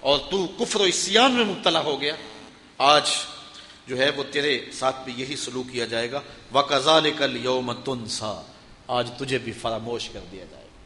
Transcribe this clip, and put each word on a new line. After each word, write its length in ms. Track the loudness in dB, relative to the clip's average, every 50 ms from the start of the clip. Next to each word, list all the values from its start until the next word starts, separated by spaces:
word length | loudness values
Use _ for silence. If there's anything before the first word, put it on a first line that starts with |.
اور 180 | 2 2 2 2 0 -2
تو 160 | -2 -2 -2 -2 -2 -4
کفر 220 | -4 -2 0 2
و 40 | 2
عصیان 480 | 2 2 0 -2 2 4 6 6 6 6
میں 120 | 4 2
مبتلا 360 | 0 0 0 0 2 2 2
ہو 200 | 0 0 -2 -2
گیا۔ 140 | -2 -4 -4 -6 -10 -16 -18 -18 -20 -20 -20 -20 -20 -20 -4 2
آج 240 | 6 8 8 8 6 4 -2 -4 -6 -8 -12 -16 -18 -20 -20 -20 -20 -20 -20 -20 -12
جو 120 | -8 -2 2
ہے 120 | 2 2 2
وہ 80 | 0 -4 -4
تیرے 300 | -2 0 2 2 0 0 -2 -6 -10
ساتھ 240 | -2 0 0 0 -2 -8
بھی 80 | -10 -8
یہی 200 | -8 -6 -6 -6
سلوک 360 | -8 -8 -6 -6 -8 -8 -6 -4
کیا 120 | -4 -4
جائے 280 | -2 -2 -2 -2 -2 -4
گا۔ 80 | -6 -8 -8 -18 -20 -20 0 2
"وَكَذَلِكَ 720 | 2 2 4 2 2 6 8 6 8 6 4 2 2 0
الْيَوْمَ 480 | 0 0 -2 -2 0 0 0 0 -2 -6 -6 -6
تُنْسَى"، 580 | -6 -6 -6 -6 -8 -8 -6 -6 -6 -6 -8 -10 -18 -20 -20 -20 -20 -20 -20 -10 -4
آج 220 | -2 -2 -2 -2 -4 -10
تجھے 200 | -6 -4 -4 -4
بھی 140 | -4 -6 -12
فراموش 560 | -6 -6 -4 -4 -4 -6 -6 -6 -6 -8 -8
کر 120 | -12 -14 -16 -14 -16
دیا 120 | -16 -16 -18
جائے 140 | -20 -20 -20
گا 120 | -20 -20 -20 -20